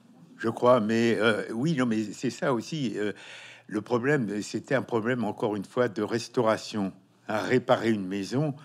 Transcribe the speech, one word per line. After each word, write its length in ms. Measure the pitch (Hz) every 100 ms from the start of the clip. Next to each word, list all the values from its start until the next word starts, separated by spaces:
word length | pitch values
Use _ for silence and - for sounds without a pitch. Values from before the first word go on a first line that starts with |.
| - - - -
Je 100 | 117
crois, 320 | 113 123 127
mais, 360 | 107 113 117 98
euh, 240 | 113 104 -
oui, 220 | 113 151
non, 120 | 139 127
mais 180 | 110 104
c'est 180 | - 123
ça 240 | - 160
aussi, 400 | 120 107 156 120 98
euh, 160 | 104 - - - - - -
le 140 | 107
problème, 600 | 104 120 131 151 104 104
c'était 340 | 98 113 - 131
un 60 |
problème, 420 | 104 117 110 127
encore 320 | 104 - 113 104
une 80 |
fois, 240 | 92 127 123
de 140 | 101
restauration. 920 | 104 117 - - 110 104 - 110 95 - _ _ -
À 140 | 107
réparer 500 | 95 123 123 110 110
une 160 | 107 92
maison, 480 | 101 95 123 156 131